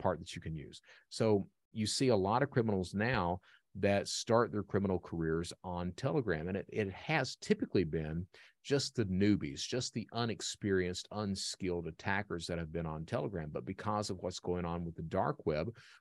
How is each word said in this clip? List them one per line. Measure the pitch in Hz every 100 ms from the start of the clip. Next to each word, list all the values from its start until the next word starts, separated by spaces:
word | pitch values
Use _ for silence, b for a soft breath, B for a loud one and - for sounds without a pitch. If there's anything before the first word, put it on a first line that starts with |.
part | 98 80
that | 82
you | 85
can | 82 80
use. | - - B B B
So | - 113 101 - _ _
you | 113 104
see | - 131
a | 107
lot | 95 120
of | 143
criminals | 127 113 95 87
now | 98 113 120 87 92 b b _ -
that | 98 101 82
start | - - 113 117
their | 104
criminal | 92 104 98 90
careers | - 85 80 82 87 -
on | 92 87 90 -
Telegram. | 139 165 107 78 87
And | 95
it, | -
it | 110 98
has | 95 - 156 131 -
typically | - 214 - 104
been | 82 80 78 80 92 B B _
just | - 139 135 -
the |
newbies, | 98 92 104 95 76 69
just | - 123 127
the | 120 -
unexperienced, | 117 117 95 - - 104 95 90 90 -
unskilled | 104 104 95 - - 92 87 82
attackers | 82 101 98 104 85 82
that | 85
have | 80
been | 85 80
on | 78
Telegram. | 82 120 143 92 78
But | -
because | 64 95 113 104 104
of | 92
what's | 92 -
going | 87 90
on | 87 85
with | 85 82
the |
dark | 82 95 131 147 -
web, | 76 87 B B B